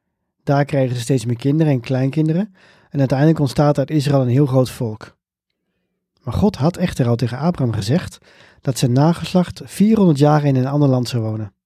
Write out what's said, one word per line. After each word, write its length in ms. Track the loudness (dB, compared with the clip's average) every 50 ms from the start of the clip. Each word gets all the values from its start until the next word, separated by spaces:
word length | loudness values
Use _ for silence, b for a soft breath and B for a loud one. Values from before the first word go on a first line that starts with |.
| _ _ _ _ _ _ _ _ _
Daar 220 | 0 0 0 0
krijgen 300 | 0 0 0 0 0 -2
ze 60 | -4
steeds 240 | -2 -2 -2 -2 -2
meer 120 | -4 -6 -4
kinderen 360 | -2 0 0 2 2 2 0
en 60 | -2
kleinkinderen 760 | -2 -4 -2 -2 -2 -2 -2 -2 -2 0 -2 -2 -4 -6 b b b b b b b b
en 100 | -4 -2
uiteindelijk 400 | 0 0 2 2 4 4 4 2
ontstaat 380 | 0 0 0 2 2 2 2 0
uit 140 | -2 -2
Israël 300 | -2 -2 0 2 2 2
een 60 | 2 2
heel 180 | 2 2 2
groot 240 | 2 2 2 0 0
volk. 480 | -2 -6 -8 -8 -8 -10 -16 -20 _ _ _ _ _ _ _ _ _ _ _ _ _ _ _ _ _ _ _ _ _ _
Maar 120 | _ -8 -2
God 220 | 0 0 0 0
had 220 | 0 -2 -2 -2 -2
echter 300 | -4 -4 -2 -2 0 0
al 80 | 0
tegen 220 | 0 -2 -4 -4 -4
Abraham 360 | -2 -2 -2 -2 -2 -2 -2
gezegd 440 | -2 -2 -2 -2 -2 -2 -6 -12 -18 b b b b b b b b
dat 160 | -8 -6 -4 -2
zijn 140 | 0 0
nageslacht 680 | 2 2 2 2 2 -2 -4 -2 0 0 0 0 -4 -12 -18
vierhonderd 520 | -8 -2 0 2 2 4 4 4 4 4 4
jaar 280 | 4 4 4 4 2
in 100 | 2 0
een 100 | 0 0
ander 240 | -2 0 0 2 2
land 200 | 2 0 -2 -2
zou 140 | -4 -4 -4
wonen. 300 | -4 -6 -8 -10 -12 -14 _ _